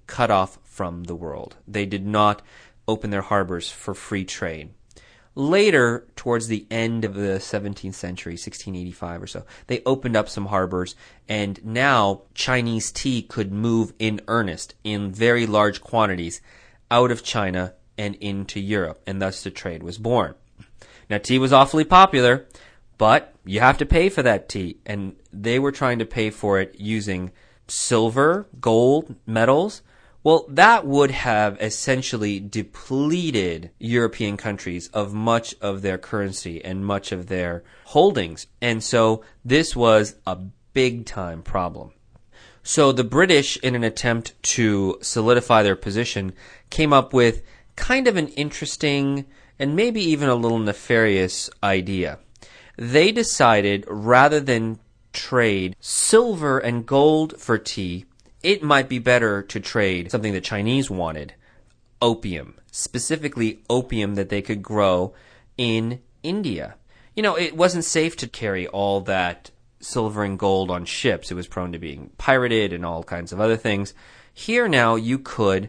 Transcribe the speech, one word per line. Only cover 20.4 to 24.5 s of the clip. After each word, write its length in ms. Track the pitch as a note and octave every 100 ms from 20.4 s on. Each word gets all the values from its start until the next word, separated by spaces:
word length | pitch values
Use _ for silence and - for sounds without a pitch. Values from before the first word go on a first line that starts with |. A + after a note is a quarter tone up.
| _ _ - - - - -
Now, 80 | G#2
tea 220 | - C3
was 120 | C3
awfully 320 | C3+ C3+ D#3
popular, 640 | D#3 F#3 F#3+ C#3 B2 C3 - - - _ _ -
but 380 | A2 C#3 - _
you 160 | F#2 G#2
have 180 | B2+ C#3
to 60 | C#3+
pay 220 | E3 F#3+
for 160 | F3+
that 240 | B2 G2
tea, 300 | -